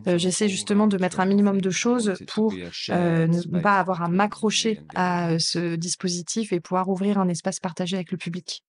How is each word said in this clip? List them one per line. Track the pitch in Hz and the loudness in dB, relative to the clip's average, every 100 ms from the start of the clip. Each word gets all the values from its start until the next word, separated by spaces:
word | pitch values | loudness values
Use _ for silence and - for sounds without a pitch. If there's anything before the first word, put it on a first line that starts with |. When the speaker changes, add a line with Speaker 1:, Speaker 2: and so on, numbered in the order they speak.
| 180 | 0
Speaker 1:
Euh, | |
Speaker 2:
to | 175 | 2
Speaker 1:
j'essaie | 180 175 208 | 2 2 0
Speaker 2:
hold | |
Speaker 1:
justement | 185 - 202 | 0 0 4
Speaker 2:
on | 214 | 4
Speaker 1:
de | 196 | 2
Speaker 2:
to | |
Speaker 1:
mettre | 180 - | 0 0
un | 185 | 2
minimum | 202 202 196 | 4 4 2
de | 185 | 0
Speaker 2:
anything. | |
I | 175 | 0
Speaker 1:
choses | 240 247 214 | 2 2 0
Speaker 2:
want | 180 | -2
it | 190 | -6
to | |
Speaker 1:
pour, | - 220 | 0 0
Speaker 2:
be | 185 | 0
a | 175 | -10
Speaker 1:
euh, | |
Speaker 2:
shared | - - 175 175 165 165 | -10 -2 0 2 2 2
Speaker 1:
ne | 175 | 2
Speaker 2:
space | 175 175 | 0 0
Speaker 1:
pas | 202 196 | 2 2
avoir | 180 175 | 2 -2
à | 170 | 0
Speaker 2:
between | |
me | 180 | 2
Speaker 1:
m'accrocher | 208 - 220 196 226 214 | 0 0 -2 0 0 -2
Speaker 2:
and | |
the | 156 - | -6 -2
Speaker 1:
à, | 180 175 | 0 2
euh, | 170 | 2
Speaker 2:
audience. | 165 165 | 0 0
Speaker 1:
ce | 175 175 165 | -2 -2 -2
dispositif | 175 - 185 175 165 226 214 | -4 -4 -4 -4 -4 -4 -2
et | 175 | -2
pouvoir | - 185 185 | -2 -2 0
ouvrir | 185 202 196 | 0 0 2
un | 180 | 2
espace | 170 - - | 0 -4 -4
partagé | 180 160 180 190 | -8 -4 -4 -4
avec | 170 | -6
le | 170 | -8
public. | 175 175 - - | -6 -8 -10 -14